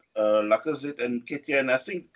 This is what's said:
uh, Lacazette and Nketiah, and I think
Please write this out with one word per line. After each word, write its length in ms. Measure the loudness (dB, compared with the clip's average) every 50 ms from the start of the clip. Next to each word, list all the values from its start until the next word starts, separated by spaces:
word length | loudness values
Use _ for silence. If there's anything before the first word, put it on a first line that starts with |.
| _ _ -2
uh, 260 | 0 2 4 4 4
Lacazette 640 | 4 4 2 2 2 0 -4 -4 -4 -8 -6 -4 -4
and 200 | -4 -4 -4 -6
Nketiah, 360 | -6 -10 -8 -4 0 0 0
and 100 | 2 2
I 80 | 0 0
think 280 | -2 -4 -8 -8 -8 -10 -10